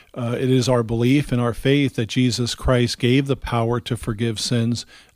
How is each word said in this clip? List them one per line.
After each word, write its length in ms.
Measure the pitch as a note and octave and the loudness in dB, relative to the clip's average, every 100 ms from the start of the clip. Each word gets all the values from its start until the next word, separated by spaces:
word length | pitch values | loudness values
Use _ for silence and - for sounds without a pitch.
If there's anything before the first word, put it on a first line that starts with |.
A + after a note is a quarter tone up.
| _ | _
uh, 240 | - A#2 B2 | -8 -4 -2
it 120 | B2+ | 2
is 180 | C3 A#2+ | 2 4
our 140 | B2 | 2
belief 500 | A2 A2+ A#2+ C#3+ C#3 | 0 2 4 2 2
and 80 | A#2+ | 0
our 140 | A#2+ | 0
faith 400 | G#2 C3+ C#3+ C3+ - | 0 2 2 2 -2
that 100 | B2 | -4
Jesus 480 | B2+ B2+ A#2+ A#2 | 0 0 0 -4
Christ 440 | - - B2 A#2+ - | -2 0 2 2 0
gave 280 | A#2+ C3+ C3+ | 2 2 0
the 100 | B2 | -4
power 440 | - A#2+ A2+ A#2+ | -2 -2 -2 -2
to 160 | - A#2 | -4 -6
forgive 420 | - G#2+ A#2 G#2+ | -4 -4 -4 -4
sins 460 | - A#2+ A2+ A#2 - - - | -2 0 0 -2 -8 -20 -20